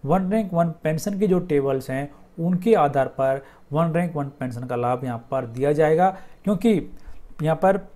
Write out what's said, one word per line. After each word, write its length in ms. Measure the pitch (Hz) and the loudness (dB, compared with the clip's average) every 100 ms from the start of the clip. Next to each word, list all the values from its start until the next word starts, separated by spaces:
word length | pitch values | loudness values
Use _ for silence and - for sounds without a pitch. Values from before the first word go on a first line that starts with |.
| 139 | 2
वन 260 | 180 185 | 0 2
रैंक 220 | 220 202 | -2 0
वन 200 | 170 170 160 | 0 0 0
पेंशन 360 | 156 156 208 202 | -4 -2 -2 -2
के 80 | 202 | 2
जो 120 | 185 | 2
टेबल्स 500 | 180 147 135 135 135 | 2 0 2 -2 -2
हैं, 220 | 135 143 - - - | -6 -6 -12 -20 -4
उनके 360 | 170 180 202 208 | -2 0 4 4
आधार 320 | 147 135 131 | 4 2 -2
पर 360 | - 135 135 135 - - | 0 0 0 -6 -20 -6
वन 220 | 143 165 | 0 0
रैंक 220 | 160 175 147 | 0 -2 -4
वन 100 | 139 | -8
पेंशन 380 | - 127 120 | -6 -8 -8
का 120 | 127 123 | -6 -4
लाभ 300 | 120 123 127 | -2 -2 -4
यहाँ 220 | 117 - | -8 -4
पर 140 | 135 117 | -6 -4
दिया 260 | 117 139 | -2 0
जाएगा। 460 | 147 156 160 185 185 - - | 4 4 4 2 0 -14 -8
क्योंकि 480 | - 202 233 202 - - - - - - | -2 2 4 2 0 -12 -14 -14 -14 -4
यहाँ 140 | 156 156 | -2 2
पर 220 | 185 196 - | 2 2 -2